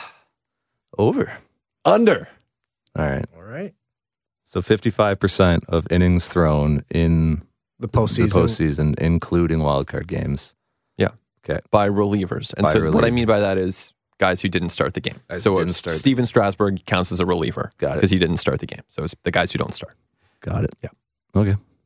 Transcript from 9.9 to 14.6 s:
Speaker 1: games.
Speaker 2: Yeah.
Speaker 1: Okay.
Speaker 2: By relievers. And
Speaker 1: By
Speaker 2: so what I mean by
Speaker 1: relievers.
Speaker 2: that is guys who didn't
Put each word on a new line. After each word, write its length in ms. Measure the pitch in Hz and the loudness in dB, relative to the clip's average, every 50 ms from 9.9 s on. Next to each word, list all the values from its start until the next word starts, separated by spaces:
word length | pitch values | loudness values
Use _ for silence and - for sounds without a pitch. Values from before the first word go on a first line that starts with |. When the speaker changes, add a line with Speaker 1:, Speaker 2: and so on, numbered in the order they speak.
| - 69 - | -6 -8 -8
Speaker 1:
games. 480 | - - 69 69 71 71 - - - - _ _ _ _ _ _ _ _ | -6 -6 -6 -4 -4 -4 -6 -6 -10 -14 _ _ _ _ _ _ _ _
Speaker 2:
Yeah. 120 | - 95 - - _ _ _ _ _ _ | -4 -4 -4 -4 _ _ _ _ _ _
Speaker 1:
Okay. 160 | - - - - _ | -6 -6 -6 -2 _
Speaker 2:
By 180 | - 107 101 101 | 0 2 2 2
relievers. 680 | 101 101 101 101 104 104 92 87 - - - - - | 2 0 0 0 0 0 -2 -4 -6 -6 -6 -6 -4
And 80 | - 101 | 0 0
Speaker 1:
By 80 | 76 80 | 2 2
Speaker 2:
so 180 | - 80 78 80 | 2 2 2 2
what 120 | 113 117 | 2 2
I 60 | 117 | 2
mean 160 | 120 123 117 | 2 0 2
by 120 | 110 110 104 | 2 2 2
Speaker 1:
relievers. 20 | |
Speaker 2:
that 180 | 104 98 95 95 | 2 0 0 0
is 340 | 92 92 92 - - - - _ _ _ _ - | -2 -2 -4 -6 -8 -10 -14 _ _ _ _ -2
guys 220 | 98 95 90 87 - | 0 0 0 0 -2
who 60 | 98 | -2
didn't 200 | 85 90 | -2 -2